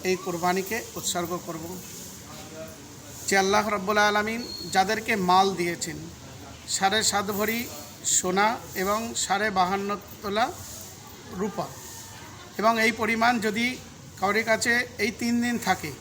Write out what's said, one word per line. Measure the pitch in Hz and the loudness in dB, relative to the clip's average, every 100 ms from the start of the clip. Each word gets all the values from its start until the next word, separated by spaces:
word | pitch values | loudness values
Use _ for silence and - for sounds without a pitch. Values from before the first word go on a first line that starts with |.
এই | 185 185 | 0 -2
কোরবানিকে | 185 170 180 185 185 226 - 175 | -2 0 2 2 0 -4 -6 -6
উৎসর্গ | - 180 170 175 185 | -4 -2 -2 -6 -6
করব। | 160 170 180 - - - - - - - 640 640 - - - - - - | -10 -8 -10 -12 -12 -14 -14 -14 -14 -14 -12 -14 -14 -16 -16 -16 -10 2
যে | 196 | 4
আল্লাহ | 190 208 214 | 6 4 2
রব্বুল | 208 190 208 | 0 2 4
আলামিন | 208 208 214 233 240 - 175 | 6 4 0 -4 -6 -10 0
যাদেরকে | 190 190 220 - 220 | 2 4 0 0 2
মাল | 180 185 190 | 6 8 6
দিয়েছেন, | 175 175 165 - 151 165 - - - - - - | 2 -2 -2 -6 -8 -10 -14 -16 -16 -16 -14 -6
সাড়ে | - 190 214 | 0 4 4
সাত | 175 202 202 | 2 2 0
ভরি | 202 214 233 247 - - - | 0 0 0 -4 -10 -14 -6
সোনা | - - 180 190 214 254 - | 0 2 4 4 4 2 -6
এবং | 202 190 214 233 | -2 0 0 -2
সাড়ে | - - 196 214 | -4 0 2 2
বাহান্ন | 190 180 196 202 202 - - | 2 2 2 0 -4 -6 -10
তোলা | 208 202 262 - - - - - - - - | -2 0 0 -2 -12 -12 -14 -16 -18 -18 -12
রূপা, | 185 202 190 143 - - - - - - - - - | -4 -4 -4 -6 -8 -14 -14 -16 -16 -16 -16 -10 2
এবং | 214 226 | 4 6
এই | 220 | 4
পরিমাণ | 233 220 226 226 247 | 4 2 6 6 4
যদি | 214 208 240 254 - - - - | 2 2 0 -2 -12 -16 -18 -2
কারোর | 196 208 | 2 2
কাছে | 226 220 247 233 247 - | 4 2 4 2 0 -2
এই | 208 | -2
তিন | - 240 240 | 0 2 2
দিন | 240 233 | 2 0
থাকে | 190 185 156 123 | 0 0 -2 -8